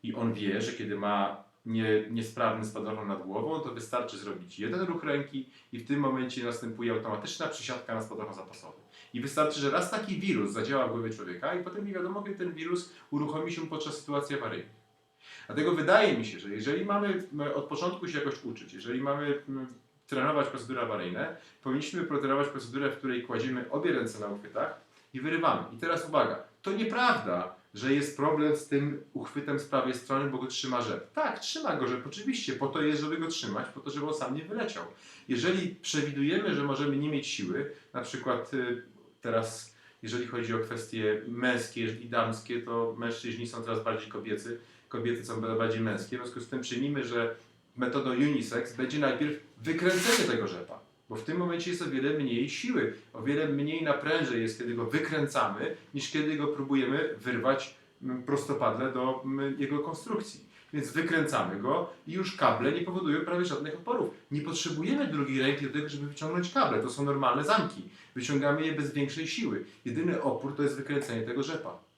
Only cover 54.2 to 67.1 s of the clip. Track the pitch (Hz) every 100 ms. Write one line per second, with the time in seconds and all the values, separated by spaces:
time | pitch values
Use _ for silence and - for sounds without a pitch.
54.2 | 139 113 113 - 120 117 113 151 147 151
55.2 | 139 135 107 101 156 - - 143 - 156
56.2 | 151 147 147 143 135 135 127 143 - -
57.2 | 123 120 127 135 - - - _ 131 127
58.2 | 123 143 - 139 123 117 131 127 127 131
59.2 | 135 135 139 135 135 147 151 156 - 220
60.2 | - - - - - 147 - 156 165 165
61.2 | 147 120 90 98 117 - - - - 180
62.2 | 190 - 131 110 131 165 175 180 147 151
63.2 | - 175 180 175 151 151 - 240 - -
64.2 | - 147 147 - 170 147 185 285 277 151
65.2 | 135 135 131 143 139 147 147 143 143 143
66.2 | 156 175 175 269 - 110 127 127 139